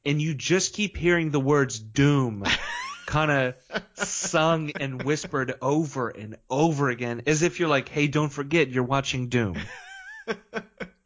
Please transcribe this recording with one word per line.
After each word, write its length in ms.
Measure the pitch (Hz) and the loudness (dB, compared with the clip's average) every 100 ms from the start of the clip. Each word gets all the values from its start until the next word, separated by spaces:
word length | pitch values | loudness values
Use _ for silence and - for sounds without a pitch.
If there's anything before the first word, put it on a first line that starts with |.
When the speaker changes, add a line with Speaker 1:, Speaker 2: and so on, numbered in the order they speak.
Speaker 1:
and 180 | 143 151 | -2 0
you 100 | 156 | 0
just 420 | 143 110 180 185 | -2 0 2 2
keep 220 | - 202 - | -2 -4 0
hearing 340 | 165 175 160 | 2 2 2
the 80 | 143 | 0
words 380 | 135 147 131 113 | 4 4 2 -2
"Doom" 640 | 110 110 139 143 127 104 98 - - - | -4 4 6 6 2 -2 -2 -2 -2 -8
Speaker 2:
<laughs> 300 | - - - | -10 -12 -4
Speaker 1:
kinda 480 | 151 156 143 127 127 _ 170 - | 0 2 2 0 -4 _ -10 -10
sung 760 | - 202 - 185 165 160 165 151 - | -6 -6 -4 -2 2 4 2 -2 -4
and 240 | 139 127 | -6 -4
whispered 520 | 127 151 - 143 127 - | -2 -2 -2 -4 -2 -2
over 480 | 131 151 156 135 117 | 0 0 0 -2 -4
and 260 | - 107 107 _ | -6 -12 -14 _
over 400 | 131 165 147 143 | 2 2 4 0
again 340 | 117 120 120 117 | 0 -4 -2 0
as 160 | 156 | 2
if 160 | 170 - | 2 0
you're 100 | 165 | 2
like, 200 | 143 - | 2 0
"Hey, 180 | 151 147 | 0 0
don't 260 | 151 151 | 2 0
forget 360 | 143 139 165 139 | -2 0 2 2
you're 140 | 127 | 0
watching 440 | 123 139 131 131 123 | 0 0 0 -4 0
Doom." 280 | 120 107 80 - - 740 784 784 880 831 | 2 2 -2 -8 -12 -18 -18 -18 -14 -10
Speaker 2:
<laughs> 100 | - - 220 208 _ 180 _ | -10 -8 -12 -12 _ -16 _